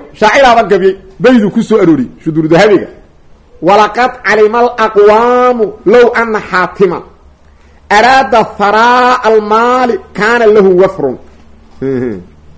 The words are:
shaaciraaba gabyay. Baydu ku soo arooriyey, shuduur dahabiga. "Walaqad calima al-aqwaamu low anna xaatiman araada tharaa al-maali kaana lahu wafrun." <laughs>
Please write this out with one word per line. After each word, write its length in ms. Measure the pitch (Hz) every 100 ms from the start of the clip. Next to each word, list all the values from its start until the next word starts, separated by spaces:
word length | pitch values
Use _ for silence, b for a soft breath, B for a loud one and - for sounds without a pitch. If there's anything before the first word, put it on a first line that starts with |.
| -
shaaciraaba 500 | - 214 233 269 233
gabyay. 320 | 202 196 190 190 - -
Baydu 320 | 196 254 202
ku 100 | 233
soo 160 | 196 220
arooriyey, 320 | 180 151 120 -
shuduur 240 | 156 151 156
dahabiga. 400 | 165 214 185 - - - _ _ - _ -
"Walaqad 500 | 160 202 208 233 247 -
calima 360 | - 208 214 233
al-aqwaamu 1040 | 240 233 220 202 208 214 240 247 247 240 208 - -
low 220 | 240 240 220
anna 240 | 233 214
xaatiman 640 | - 185 175 - 190 156 - _ _ _ _ b b b b
araada 540 | 208 233 269 262 220 208 -
tharaa 560 | 202 208 240 247 247 247
al-maali 760 | 220 220 214 220 240 254 254 208 -
kaana 320 | - 208 240 226
lahu 240 | 214 196 180
wafrun." 360 | 190 - 139 123 - - - - - -
<laughs> 400 | 131 131 123 98 90 - -